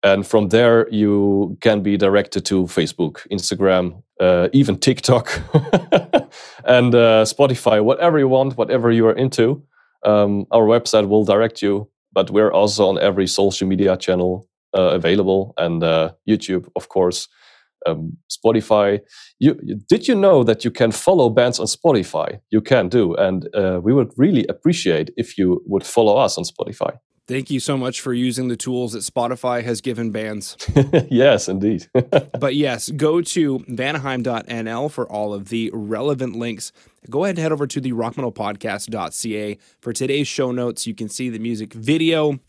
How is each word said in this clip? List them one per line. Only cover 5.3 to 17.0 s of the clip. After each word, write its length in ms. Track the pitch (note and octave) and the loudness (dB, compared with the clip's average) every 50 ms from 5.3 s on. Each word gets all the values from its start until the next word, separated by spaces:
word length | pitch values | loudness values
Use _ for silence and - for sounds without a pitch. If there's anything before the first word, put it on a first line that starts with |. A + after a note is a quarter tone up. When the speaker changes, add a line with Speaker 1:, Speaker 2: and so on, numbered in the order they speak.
| - - - - - | -10 -10 -10 0 0
Speaker 1:
<laughs> 0 | D#3 C3+ - - F3+ - - - - - - - - - - - - - - - - - | 0 2 2 0 0 0 2 0 0 0 2 -2 -2 -2 -2 -18 -20 -20 -20 -20 -8 2
and, 300 | - B2+ B2 B2 B2 A#2 | 4 4 6 6 6 6
uh, 280 | A#2+ A#2 A2+ A2+ A2 A2 | 6 6 6 6 6 4
Spotify, 580 | G#2+ - - C#3+ C3+ B2+ A#2+ - A2+ A2 G#2+ G#2+ | 2 2 2 2 2 2 0 0 2 2 4 4
whatever 340 | A2 A2 - F3 E3+ D#3+ | 2 2 2 2 2 4
you 100 | D3+ C#3 | 4 2
want, 300 | C3 C3 C3 C3 C3+ C3+ | 4 4 2 2 0 0
whatever 340 | A#2 A2 F2 B2 B2+ A#2 A#2 | -2 -2 0 0 2 2 4
you 140 | A#2 A#2 A2+ | 4 4 4
are 80 | A2+ - | 4 4
into. 500 | - C3 C3 - - A#2 A2+ D3 - - _ _ _ _ _ _ _ - | 2 0 -2 2 2 2 2 2 -2 -8 _ _ _ _ _ _ _ 0
Um, 440 | G#2 G#2+ G#2 G2+ G2+ G2+ G2+ G2 _ | 2 4 4 4 2 0 -4 -4 _
our 160 | - A#2 A2 | 2 4 4
website 420 | G#2+ A2+ A#2+ A#2+ - - A2 G2+ | 6 4 2 2 2 2 2 2
will 160 | G2 G#2 G#2+ G#2+ | 4 2 2 4
direct 380 | F#2+ G2 G#2 A2+ A2+ - - | 4 2 2 2 0 -2 -2
you, 260 | - G2+ G2+ G2+ G#2+ _ _ _ _ _ | -2 -2 -2 -2 -4 _ _ _ _ _
but 200 | _ G2 F#2+ E2+ | _ -2 -2 2
we're 200 | E2+ G#2 G#2+ G#2+ | 2 2 2 4
also 360 | - F#2 G#2 G#2+ G#2 - G2+ F#2 | 4 2 2 2 2 2 2 2
on 80 | G2 | 2
every 300 | - - G2+ F#2+ G2 F#2+ | 2 0 0 0 0 -2
social 400 | F2+ - - G2 G2 F#2+ - G2 | -2 0 0 0 0 0 -2 -2
media 280 | F#2+ F#2+ F#2 G2+ F#2+ F#2 | -2 0 2 2 0 0
channel, 520 | F2+ - - F#2 F2+ F2+ F#2 F#2 F#2+ - _ _ _ _ _ - | 0 -2 -2 0 0 0 -2 -4 -6 -10 _ _ _ _ _ -2
uh, 140 | F#2+ F#2 F2+ - | 0 2 2 2
available, 600 | F#2 E2 E2+ F#2 G#2 F#2+ F#2+ F#2+ G2 G2 - - | 0 0 0 2 2 2 2 0 0 0 -4 -4
and, 260 | - E2+ E2+ E2+ E2 E2+ | -4 -4 -2 -2 -2 0
uh, 300 | E2 E2 E2 D#2+ E2 - _ _ | 0 0 0 0 -2 -6 _ _
YouTube, 400 | - A2 G#2+ - - F#2 F2+ - - _ | -2 -2 -2 -2 -4 -6 -6 -6 -6 _
of 140 | - - - | -12 -12 -4
course, 380 | - F#2+ | -2 0